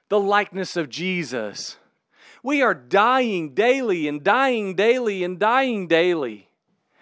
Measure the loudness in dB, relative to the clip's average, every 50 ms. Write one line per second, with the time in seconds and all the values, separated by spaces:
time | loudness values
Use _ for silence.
0 | _ -2 0 0 2 2 2 0 0 -2 -6 -8 -8 -6 -4 -6 -6 -6 -6 -6
1 | -4 -4 -2 -4 -4 -6 -6 -6 -6 -8 -10 -12 -14 -14 -16 _ _ _ _ _
2 | _ _ _ _ -20 -20 -20 -10 -4 -2 0 2 2 0 0 -2 -4 0 2 4
3 | 4 4 4 2 2 0 -2 -4 -4 -4 -2 2 2 2 2 2 0 -2 -2 0
4 | -2 -4 -4 -2 0 2 2 2 2 0 0 -2 -4 -2 0 2 4 4 2 2
5 | 0 -2 -2 -2 -4 -4 -2 -2 0 2 2 2 0 0 -2 -4 0 2 2 4
6 | 4 2 2 0 -2 -6 -8 -12 _ _ _ _ _ _ _ _ _ _ _ _